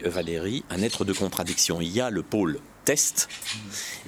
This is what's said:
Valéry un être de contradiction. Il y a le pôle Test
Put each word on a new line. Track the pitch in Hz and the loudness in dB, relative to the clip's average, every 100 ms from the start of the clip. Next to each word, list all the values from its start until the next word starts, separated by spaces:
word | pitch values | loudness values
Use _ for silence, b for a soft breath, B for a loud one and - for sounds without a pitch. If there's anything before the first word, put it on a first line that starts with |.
| 92 | 2
Valéry | 87 82 82 92 131 - | 0 0 0 0 -2 -4
un | 92 | 0
être | 110 - | 0 2
de | 101 | 0
contradiction. | 95 95 - 87 - - 85 | 2 0 0 0 2 2 2
Il | 85 | 0
y | 101 | 2
a | 127 | 0
le | 110 | 0
pôle | - 107 90 73 - - - | 0 2 2 0 -6 -4 2
Test | 143 - - - - - 110 107 101 B B | 4 2 2 -2 -4 -8 -8 -8 -8 B B